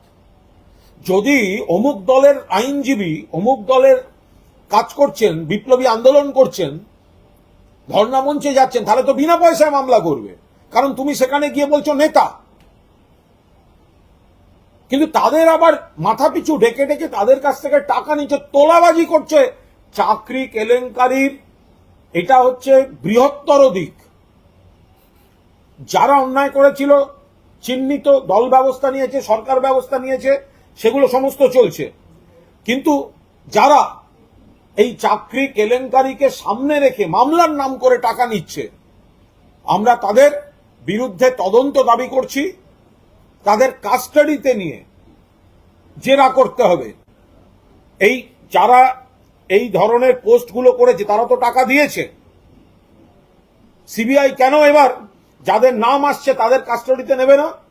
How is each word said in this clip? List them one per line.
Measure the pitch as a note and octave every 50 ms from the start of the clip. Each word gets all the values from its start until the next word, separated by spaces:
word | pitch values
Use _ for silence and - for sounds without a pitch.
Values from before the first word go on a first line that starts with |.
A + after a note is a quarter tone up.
| _ _ _ _ _ _ _ _ _ _ _ _ _ _ _ _ _ _ _ _ _
যদি | - F#3 G3 G#3 C4+ C#4+ C4+ G#3+ F#3 F#3+ A#3+ - -
অমুক | E3+ F#3 A3+ C#4+ C#4+ G#3 F#3
দলের | A#3+ B3+ C4+ C#4 C#4+ C4+ C4 - -
আইনজীবী | - G3 A#3 C4+ C#4+ C#4+ C4+ A#3+ C4+ G#3 G3 E3 D#3 - - - -
অমুক | D#3+ G3 B3 C4+ A3 G#3
দলের | - C4 C4 C4 C4+ C4 B3+ B3+ - _ _ _ _ _ _ _ _ _ _ _ _
কাজ | - G#3+ A#3 - -
করছেন, | - C#4+ C#4 - - A3+ F#3+ D#3+ D#3+ E3
বিপ্লবী | D3 G3+ G#3 - C4 B3+ B3+ B3+
আন্দোলন | B3+ A3+ A3+ A#3 C4 C#4+ C#4+ C#4+ C#4+ C4+
করছেন, | C4 C4 F3 - - F3 C#3+ C#3+ E3 - _ _ _ _ _ _ _ _ _ _ _ _ _ _ _ _ _ _ _ _ -
ধর্ণা | - F#3 A3 A#3+ C4 C4+
মঞ্চে | C4 C#4+ D4 C#4+ - C#4+ C4+
যাচ্ছেন, | C4+ C4 B3+ - A#3+ G#3
তাহলে | F3 G#3+ - G3+
তো | C#4 C4
বিনা | C4 C#4+ D#4+ E4+
পয়সায় | E4 F4 E4 E4 B3+ D4+ D4+
মামলা | C#4+ C#4 C4 C4 B3 G#3+
করবে, | E3 E3+ C#3+ A#2+ G#2 G2 F2+ - _ _ _ _ _ _
কারণ | - A3+ C4+ C#4 A3+
তুমি | - C4+ D4 C#4+
সেখানে | - C4 B3+ C#4 C#4+ D4 C#4+
গিয়ে | A#3 C#4 C#4+
বলছো | C#4 D4 D4 - D4+ D4
নেতা। | C4+ D4+ D#4 - C#4+ G#3 C#3 - - _ _ _ _ _ _ _ _ _ _ _ _ _ _ _ _ _ _ _ _ _ _ _ _ _ _ _ _ _ _ _ _ _ _ _ _ _ _ _ _ _ _ _ _ _ _ _ _ _ _
কিন্তু | B3 C#4 D#4
তাদের | D#4 - A3 G3 A3+ C4 D#4 E4 E4
আবার | E4 D#4 E4 E4 D4+ - - - _ D3+
মাথা | D#3+ G3 A3 A3 C4+ D4+
পিছু | - E4+ - - D#4 A#3
ডেকে | G#3+ A#3 A#3 B3+ C#4
ডেকে | C4 D4 C#4+ D#4+ D4
তাদের | - G#3 G3+ A#3 C#4 C#4
কাছ | C4+ C#4+ C4+ - -
থেকে | C#4 C#4 C#4+
টাকা | C#4+ - A#3+ B3 B3 C#4+ D4+
নিচ্ছে, | D4 C#4+ A#3+ C#4+ C#4
তোলাবাজি | - - - C#4 C#4+ D#4 E4+ E4+ E4+ F4 D#4+ E4 E4
করছে। | - E4+ D#4 - - D#4 D4 C4 - - - _ _ _ _ _ _ _
চাকরি | - F#3+ F#3+ G#3+ G#3+ - - B3 C4 C4 -
কেলেঙ্কারির | - A3 A3 A3+ A#3+ B3 B3+ B3 G#3 - B3 B3+ C4 C4+ C4+ C#4 C4+ - _ _ _ _ _ _ _ _ _ _ _ _ _ _ -
এটা | E3+ F3+ - C4 B3+ B3
হচ্ছে | B3+ B3+ B3+ - C4+ C4+ C4 C4+ F#3 D#3+ A#2 B2
বৃহত্তর | E3+ G#3+ A#3+ B3+ D4 C#4+ - - - C#4+ C#4 C#4 C4
দিক। | F#3 F#3+ E3 - - _ _ _ _ _ _ _ _ _ _ _ _ _ _ _ _ _ _ _ _ _ _ _ _ _ _ _ _ _ _ _ _ _ _ _ _ -
যারা | C3+ - - - - B3+ C#4+
অন্যায় | C#4 C4 C4 C4 C4+ C#4 C#4
করেছিল, | C#4 C#4 C#4 C#4+ C#4 C4+ C#4 C#4+ C#4+ C#4 C#4 - - _ _ _ _ _ _ _ _ _ -
চিহ্নিত, | - B3+ B3+ C4+ C4 C#4+ A#3+ - C#4+
দল | C#4 C4+ - E3 F#3 G#3+ A#3+ B3+
ব্যবস্থা | B3+ C4 C4 C4+ B3+ C4 - C4+
নিয়েছে, | C4+ C4+ C4 B3 B3+ C4+
সরকার | - - G#3+ A3 G#3+ C4 C4+ C4
ব্যবস্থা | B3+ C4+ C4 C4 B3 - C#4 C4
নিয়েছে, | B3+ C4 C4 B3+ G#3+ C4 C#4 C#4 - _ _ _ _ _ _
সেগুলো | - - A3 B3 C#4 C#4 -
সমস্ত | A#3+ C4 C4+ C#4 C4+ - C#4
চলছে। | B3 - B3+ A#3 F3+ - - C#3 - - _ _ _ _ _ _ _ _ _ _ _ _ _ _
কিন্তু | - A#3+ C4+ - D#4+ D4 C#4 - - - _ _ _ _ _ _
যারা | - - G#3 A#3+ C#4 D4 B3+ - - - - _ _ _ _ _ _ _ _ _ _ _ _ _ _ _
এই | G3 A3 B3 G3
চাকরি | - - G3+ G#3 G#3+ - - - B3+ C#4
কেলেঙ্কারিকে | C4+ - G3+ G#3+ G#3+ A#3+ B3+ C4 B3 B3 C4 C4+ C4+ C4+ - C#4 B3+
সামনে | - - - - G#3 A#3+ C4+ C#4+ D4+ D4
রেখে | C#4 C4 B3+ G#3+ G3+
মামলার | E3 E3 G#3 B3 C#4+ D#4+ F4 E4+ D#4+
নাম | D4+ C#4+ C4+ C4 C4 B3
করে | B3 B3+ B3 A#3
টাকা | A#3+ A3+ A3 - B3
নিচ্ছে, | A#3 A3 F#3+ D#3 - - D#3 A#2+ G#2 - _ _ _ _ _ _ _ _ _ _ _ _ _ _ _ _ _ _
আমরা | - D#3+ F#3+ G#3+ B3 A#3+
তাদের | A#3 G#3+ G3 G#3 B3 C#4 D4 C#4+ C#4+ - - _ _ _ _ _ _ -
বিরুদ্ধে | C3 F#3+ A3 B3+ B3 F#3+ D#3+ B3+ B3+
তদন্ত | B3+ - F3+ F#3+ G3 A#3+ C4+ C#4+ C#4 C#4 B3+
দাবি | A#3 A#3 A#3+ B3+
করছি, | B3 C4 C4 - - - C4+ D4+ F#4 F#4 _ _ _ _ _ _ _ _ _ _ _ _ _ _ _ _ _ _
তাদের | G3+ G#3 G#3+ C4 B3+ - - -
কাস্টাডিতে | G3+ A#3 B3 - - - D4+ D4 D4+ D4+ B3 G3+ C4+ B3
নিয়ে | G#3 F#3 D#3 A#2+ G2 - _ _ _ _ _ _ _ _ _ _ _ _ _ _ _ _ _ _ _ _ _ _ -
জেরা | - B3+ C4+ C#4 C4+ C4
করতে | C4 C4+ B3 - - - A#3+
হবে। | F#3 F3 D3+ B2 G#2+ - _ _ _ _ _ _ _ _ _ _ _ _ _ _ _ _ _ _ _ _ _
এই | G3 G#3+ B3+ B3+ - - _ _ _ _ -
যারা | F3+ F#3+ A3+ B3 B3 B3+ B3+ - - - _ _ _ _ _ _ _ _ -
এই | F#3 G#3 A#3+ A#3+
ধরনের | - E3 F#3+ G#3+ A#3 A#3+ B3+ C4 A#3+
পোস্টগুলো | - - G3+ A#3 A#3+ A#3+ - F#3 A#3+ B3+ B3 A#3+
করেছে, | A#3+ A#3+ B3 A#3+ E3+ G3+
তারা | G3+ G#3 G#3+ A#3+
তো | - B3
টাকা | B3 B3 A#3+ A#3+ B3+ B3+
দিয়েছে। | G#3+ C4 D4 D4 - - F3+ C3+ - - _ _ _ _ _ _ _ _ _ _ _ _ _ _ _ _ _ _ _ _ _ _ _ _ _ _ _ _ _ _ _ _ _ _
সিবিআই | - - G#3 A3+ A#3 C4+ C#4 C#4 C4+
কেন | C4+ - B3+ C4 C#4+ D4+ D4+
এবার | D4 D4 D4+ C#4 B3 B3 - - - _ _ _ _ _ _ C3
যাদের | - F#3+ A3 B3 B3+ B3
নাম | A3 A3+ A#3+ C#4 C#4 C#4+
আসছে | C#4+ C4+ - - C4+ B3+
তাদের | - A3 A#3 C4 C4 -
কাস্টাডিতে | - A#3+ A3+ - C4 C4 B3+ B3 G#3 C4+
নেবে | B3+ B3+ C4 C#4
না? | C#4 D4+ D#4 - - _ _